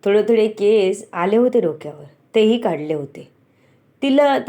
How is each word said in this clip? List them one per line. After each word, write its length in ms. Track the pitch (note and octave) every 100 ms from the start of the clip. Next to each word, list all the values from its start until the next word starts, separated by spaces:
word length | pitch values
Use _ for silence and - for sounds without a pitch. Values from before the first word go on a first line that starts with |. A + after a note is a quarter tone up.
थोडे 200 | G3+ G#3
थोडे 240 | G3+ A#3 G#3+
केस 640 | G#3+ G3+ A3 F#3+ G3+ -
आले 240 | F3 F3+ A3
होते 240 | B3 B3
डोक्यावर, 420 | F3 D3+ D3+ D3 D3 _ _ A3
तेही 220 | A3 A#3+
काढले 360 | A#3 D#3+ D3+
होते. 380 | D#3 C#3 - - _ _ _ _ _ _ _
तिला 360 | C#4 C4+ C#4+ C4+